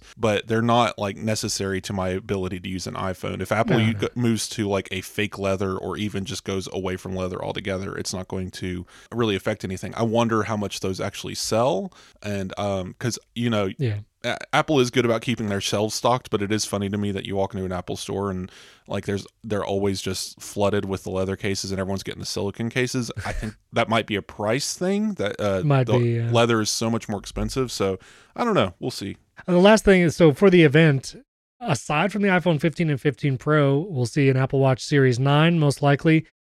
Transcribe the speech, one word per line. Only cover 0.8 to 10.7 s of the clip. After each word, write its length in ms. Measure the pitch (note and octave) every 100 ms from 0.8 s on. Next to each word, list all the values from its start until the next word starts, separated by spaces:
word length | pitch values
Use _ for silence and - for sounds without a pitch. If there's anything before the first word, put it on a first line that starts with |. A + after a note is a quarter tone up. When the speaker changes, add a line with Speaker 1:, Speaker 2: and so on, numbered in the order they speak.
| A#2 -
Speaker 1:
like, 180 | G2+ G2+
necessary 640 | G#2+ A2 G#2+ - G2 F#2+
to 120 | -
my 160 | G2+ F#2
ability 500 | F#2 A2 G2 F#2 F2+
to 80 | F#2+
use 180 | F#2 F2
an 60 | F2+
iPhone. 440 | F#2+ F#2 G2+ G2
If 100 | F#2+
Apple 280 | G#2 A#2 C#3
Speaker 2:
No, 80 | A2
Speaker 1:
u-, 60 |
Speaker 2:
no. 40 | G#2+
Speaker 1:
go-, 80 | A2+
moves 320 | - A#2+ A2 -
to, 180 | - G2+
like, 200 | G2 -
a 80 | F#2+
fake 380 | - - G#2 -
leather 360 | G2 F#2+ G2
or 220 | F#2 F#2+ E2+
even 300 | G#2 G2+ F#2+
just 180 | G2
goes 240 | - G2 F#2
away 260 | F#2+ F#2 F#2
from 180 | F#2+ F#2+
leather 260 | F#2 F2+
altogether, 540 | - G2 G2 F#2+ G2 F#2
it's 160 | F#2+
not 160 | F#2+ F#2
going 220 | F#2+ F#2
to 320 | - F#2+ F2+ F2 - -
really 260 | A2+ A2+ G2
affect 280 | - G#2
anything. 300 | G2 F#2+ G2
I 80 | -
wonder 400 | A#2 A2+ A#2 A2
how 160 | G#2 A2
much 220 | G2